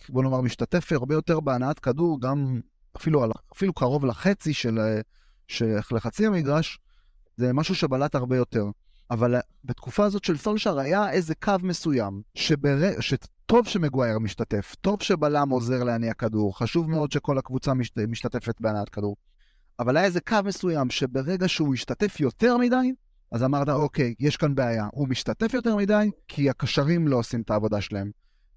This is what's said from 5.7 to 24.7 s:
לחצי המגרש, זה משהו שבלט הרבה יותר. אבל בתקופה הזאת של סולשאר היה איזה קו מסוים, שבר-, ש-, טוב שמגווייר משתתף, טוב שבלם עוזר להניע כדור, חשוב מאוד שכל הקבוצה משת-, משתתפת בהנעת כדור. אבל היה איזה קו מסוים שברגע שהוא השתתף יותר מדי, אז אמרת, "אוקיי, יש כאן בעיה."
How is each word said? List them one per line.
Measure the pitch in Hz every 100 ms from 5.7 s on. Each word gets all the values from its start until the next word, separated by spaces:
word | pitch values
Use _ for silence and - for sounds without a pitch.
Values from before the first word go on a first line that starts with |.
| 104 -
לחצי | 113 117 - 214
המגרש, | 185 139 151 160 - _ _ _ _ _ -
זה | 123
משהו | 131 156
שבלט | 185 156 131 147
הרבה | 139 123 127
יותר. | 123 117 104 - _ _ -
אבל | 117 120 123 - _
בתקופה | 127 - 131 -
הזאת | 202 196
של | - 156
סולשאר | 214 214 220 147
היה | 135 190 202
איזה | 160 160
קו | 156 - 196
מסוים, | 185 165 165 131 101 98 -
שבר-, | - - 147 143 139 175 -
ש-, | - 135 - _ -
טוב | 226 226
שמגווייר | 196 147 131 120 110
משתתף, | 110 - 113 104 - -
טוב | 190 208
שבלם | - 175 151 147 143
עוזר | 127 117 127
להניע | 123 117 117
כדור, | 107 113 107 104 -
חשוב | 120 175 160
מאוד | 160 147
שכל | 147 - 135
הקבוצה | - 131 -
משת-, | 131 117 - 110
משתתפת | 113 123 123 - -
בהנעת | 113 104 101
כדור. | - 104 101 _ _ _ _ _ -
אבל | 120 143
היה | 196
איזה | 175
קו | - 220
מסוים | 202 185 180 156 127
שברגע | - 131 127 135 185 185
שהוא | - 147
השתתף | 127 - - 208 -
יותר | 131 - 233 240
מדי, | 247 254 254 262 _ _ _
אז | 120
אמרת, | 131 143 147
"אוקיי, | 143 147 - 123 113
יש | 143 -
כאן | 151
בעיה." | 135 120